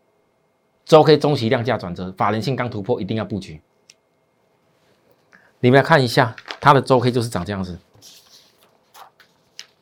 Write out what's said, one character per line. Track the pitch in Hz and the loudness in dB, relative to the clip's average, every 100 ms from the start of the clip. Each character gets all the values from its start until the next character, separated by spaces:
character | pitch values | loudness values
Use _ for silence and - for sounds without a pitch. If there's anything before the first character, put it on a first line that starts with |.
| _ _ _ _ _ _ _ _ | _ _ _ _ _ _ _ _
周 | - 156 | 4 6
K | 147 147 | 6 4
中 | 147 131 | 2 -2
期 | 113 | -2
量 | 123 | -2
价 | 117 110 | -2 -4
转 | 90 | -6
折， | 87 92 | -10 -12
法 | 95 107 | -4 -4
人 | 110 | -2
线 | 139 127 | -4 -6
刚 | 123 | -6
突 | 107 | -8
破， | 98 123 | -6 -6
一 | 92 | -4
定 | 110 | -6
要 | |
布 | 98 101 | -6 -8
局。 | - 78 _ _ _ _ _ _ _ _ _ _ _ _ _ _ _ _ _ _ _ _ | -10 -18 _ _ _ _ _ _ _ _ _ _ _ _ _ _ _ _ _ _ _ _
你 | 123 | 2
们 | 135 | 4
来 | |
看 | 135 160 | 4 2
一 | 120 | 2
下， | - 117 - - - | 0 0 -4 -18 0
它 | 143 | 2
的 | 139 | 4
周 | 127 131 | 4 2
K | 127 | 2
就 | 120 | -2
是 | 117 | -4
长 | 92 90 | -6 -8
这 | |
样 | 98 | -8
子， | 90 82 _ _ - - _ - _ _ _ _ _ - - _ _ _ _ - - _ | -8 -12 _ _ -20 -20 _ -20 _ _ _ _ _ -20 -20 _ _ _ _ -20 -20 _